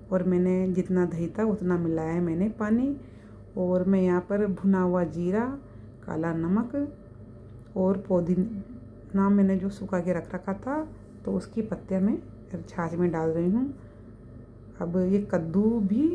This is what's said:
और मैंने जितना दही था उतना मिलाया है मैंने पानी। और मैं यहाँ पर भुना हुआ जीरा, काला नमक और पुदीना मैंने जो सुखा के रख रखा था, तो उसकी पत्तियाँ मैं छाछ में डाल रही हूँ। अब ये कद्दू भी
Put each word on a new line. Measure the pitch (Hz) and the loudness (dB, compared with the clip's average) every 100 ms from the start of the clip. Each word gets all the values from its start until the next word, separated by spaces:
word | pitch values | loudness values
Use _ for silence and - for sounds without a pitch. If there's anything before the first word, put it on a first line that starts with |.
| - | -2
और | 185 | 0
मैंने | 185 180 180 185 185 | 2 4 4 2 2
जितना | 180 180 185 175 | 0 2 2 2
दही | 170 170 | 0 -4
था | - | -2
उतना | 220 196 180 175 | 0 0 0 0
मिलाया | 165 160 160 | 2 0 0
है | 170 | 0
मैंने | 175 165 208 | 0 0 0
पानी। | 214 208 226 269 285 - - - - - - | 0 0 2 2 -2 -10 -18 -20 -20 -12 -4
और | 180 180 | 0 2
मैं | 185 196 | 4 4
यहाँ | 185 180 | 4 2
पर | 180 202 208 | 2 0 0
भुना | 180 196 190 | 2 4 4
हुआ | 180 180 170 | 4 2 0
जीरा, | 160 175 202 247 277 - - - - - | -2 0 0 -2 -6 -12 -18 -18 -16 -8
काला | 156 165 | -4 -2
नमक | 165 165 202 240 285 285 - - - - - - - - - | 0 2 2 0 -2 -4 -8 -20 -20 -18 -18 -18 -18 -10 0
और | 92 190 - | 2 2 2
पुदीना | 180 165 185 185 202 - - - - - 196 196 | 2 4 2 0 -4 -10 -14 -16 -18 -4 2 4
मैंने | 202 196 190 | 6 6 4
जो | 196 | 0
सुखा | 196 190 185 | -6 -4 -2
के | 170 | 0
रख | 170 - | -2 -2
रखा | 180 - | -8 -6
था, | 196 247 294 311 - - - | -6 -4 -4 -4 -10 -18 -10
तो | - | -4
उसकी | 196 - 226 | -4 -4 -6
पत्तियाँ | 220 170 - 185 | -4 -6 -4 0
मैं | 196 320 - - - 175 | 2 0 -4 -18 -12 -12
छाछ | - - 165 | -10 -4 -4
में | 170 175 | 0 0
डाल | 165 160 | 2 0
रही | 160 170 | 2 2
हूँ। | 220 269 - - - - - - - - - - - | 2 0 -4 -14 -20 -20 -20 -18 -18 -18 -20 -20 -8
अब | 170 180 | -2 0
ये | 185 202 208 | 2 2 2
कद्दू | 180 165 175 214 233 | 0 0 2 4 4
भी | 196 220 320 | 2 2 2